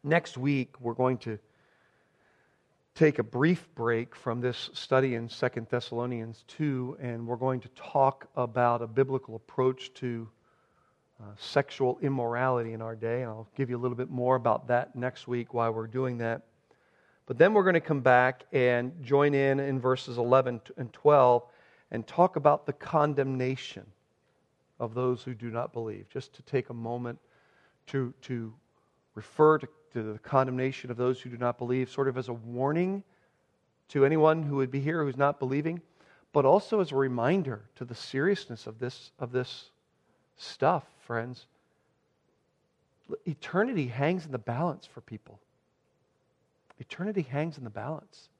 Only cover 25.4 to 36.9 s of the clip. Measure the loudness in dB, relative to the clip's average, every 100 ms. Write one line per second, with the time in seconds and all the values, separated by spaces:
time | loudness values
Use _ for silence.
25.4 | -8 -6 -6 -8 -8 -10 -12 -12 -12 -20
26.4 | -4 -4 -2 -8 -6 -6 -8 -10 _ _
27.4 | _ _ _ _ -6 -4 -4 -8 -8 -8
28.4 | -8 -14 _ _ _ _ _ -18 -12 6
29.4 | 8 8 0 _ _ -6 -6 -8 2 2
30.4 | 2 0 -2 -4 -10 -2 0 0 -8 -4
31.4 | -4 -2 -2 -2 -2 -2 -2 -2 -8 -10
32.4 | -8 -4 0 0 0 -4 -10 _ _ _
33.4 | _ _ _ _ _ 2 4 6 6 4
34.4 | 0 -2 0 -2 -2 -2 -2 2 0 2
35.4 | -2 -2 -2 -8 _ _ _ _ _ 4
36.4 | 6 6 4 -2 0